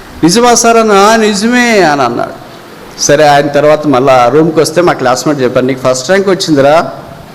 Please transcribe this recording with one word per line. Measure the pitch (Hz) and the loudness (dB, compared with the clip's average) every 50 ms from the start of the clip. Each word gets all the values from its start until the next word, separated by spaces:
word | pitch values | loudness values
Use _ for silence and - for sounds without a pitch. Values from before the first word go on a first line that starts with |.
| - - - - - | -20 -20 -8 -4 -2
"నిజమా | 165 185 233 240 240 233 | 0 0 2 2 2 2
సార్?" | 226 - 233 233 226 | 2 2 2 2 2
అని, | 226 214 202 | 2 2 2
"ఆ, | 196 196 214 226 | 2 2 2 2
నిజమే" | 226 214 208 214 190 208 233 247 247 240 240 226 202 | 2 0 -2 -2 -2 -2 -2 0 0 0 0 2 2
అని | 180 156 147 143 | 2 0 0 0
అన్నాడు. | 131 117 120 117 - - - - - - - - - - - - - - - - | -2 -2 -4 -6 -8 -8 -10 -16 -20 -20 -20 -20 -20 -20 -20 -20 -20 -20 -14 -6
సరే, | - - 147 147 151 147 | -2 0 2 4 4 4
ఆయన | 143 143 147 147 | 4 2 0 0
తర్వాత | 147 143 147 147 156 151 - 151 | -2 0 2 2 0 0 0 0
మళ్ళా | 139 123 131 139 131 127 120 120 127 | 0 0 2 2 2 4 2 2 2
రూమ్కి | 156 160 165 - 160 | 2 0 2 0 0
వస్తే | 147 - 160 175 | -2 0 0 0
మా | 170 170 143 | 0 0 -2
క్లాస్మేట్ | - 131 123 127 127 - 160 147 139 | -2 -2 -2 -2 -2 -2 -4 -4 -2
చెప్పారు, | 127 117 - 127 127 | -2 -2 -2 -2 -2
"నీకు | 127 135 127 | -2 -4 -4
ఫస్ట్ | 131 131 127 131 - - | -2 -2 -2 -2 -2 -2
ర్యాంక్ | 190 196 190 202 | -2 -2 0 -2
వచ్చిందిరా." | 185 - - 165 156 139 139 139 151 170 170 - - - - - - - - - - | -2 -4 -2 -2 0 2 2 2 2 2 0 -2 -8 -14 -18 -20 -20 -20 -20 -20 -20